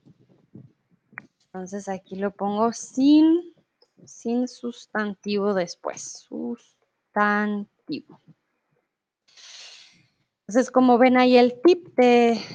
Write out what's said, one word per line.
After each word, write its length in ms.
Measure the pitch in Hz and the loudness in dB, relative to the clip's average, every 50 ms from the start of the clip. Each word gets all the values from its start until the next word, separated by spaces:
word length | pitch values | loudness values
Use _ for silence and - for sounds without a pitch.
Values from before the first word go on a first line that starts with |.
| _ _ _ _ _ _ _ _ _ _ - - - _ _ _ _ _ _ _ _ _ _ - - _ _ _ _ | _ _ _ _ _ _ _ _ _ _ -20 -20 -20 _ _ _ _ _ _ _ _ _ _ -20 -20 _ _ _ _
Entonces 420 | _ - 185 185 180 196 202 196 196 | _ -18 -16 -16 -14 -14 -14 -12 -12
aquí 280 | 190 185 - _ 190 | -12 -12 -14 _ -10
lo 140 | 190 202 202 | -8 -8 -8
pongo 420 | 196 - 196 202 208 208 226 233 | -6 -6 -6 -6 -2 -2 -2 -2
sin, 840 | 226 - - - - 262 269 285 302 311 311 320 330 349 349 349 - _ _ _ _ _ _ _ _ _ - | -4 -6 -14 -10 -4 0 2 4 6 6 6 4 2 0 -2 -8 -16 _ _ _ _ _ _ _ _ _ -20
sin 420 | - - - - 233 233 247 247 247 | -20 -20 -12 -8 -6 -4 -4 -4 -6
sustantivo 1080 | - - - 240 233 - - _ - 214 208 208 196 - _ 208 208 202 196 208 202 | -8 -12 -12 -14 -14 -14 -18 _ -8 -8 -8 -8 -10 -12 _ -6 -6 -4 -2 -2 -2
después. 720 | 190 175 175 - - - - - 151 - - - - - _ | -4 -4 -6 -10 -12 -12 -12 -12 -12 -16 -18 -18 -20 -18 _
Sustantivo. 1900 | - - 240 240 240 - _ _ _ _ _ _ _ _ _ _ _ 208 208 208 208 208 208 208 208 202 208 - _ _ _ - 151 - - _ - _ _ _ _ _ _ _ _ _ _ _ _ _ _ _ _ _ _ _ _ _ _ _ _ - - - - - - - - - - _ _ _ _ _ _ _ _ _ _ _ _ | -14 -12 -10 -10 -12 -14 _ _ _ _ _ _ _ _ _ _ _ -2 -2 -2 -2 -2 -4 -4 -6 -8 -10 -14 _ _ _ -12 -12 -12 -12 _ -20 _ _ _ _ _ _ _ _ _ _ _ _ _ _ _ _ _ _ _ _ _ _ _ _ -20 -20 -20 -20 -20 -20 -20 -20 -20 -20 _ _ _ _ _ _ _ _ _ _ _ _
Entonces, 240 | - 196 262 240 - | -4 -2 -2 -2 0
como 280 | - 254 254 254 240 226 | 0 2 4 4 4 4
ven 180 | 262 254 254 | 4 4 4
ahí 200 | 254 254 254 247 | 4 4 4 6
el 240 | 247 247 247 247 - | 4 4 4 0 2
tip 320 | - 349 359 349 - - - | 2 2 2 2 -2 -4 0
de, 440 | - 247 247 240 240 240 233 233 208 - - | 2 4 4 4 4 4 2 0 -2 -6 -12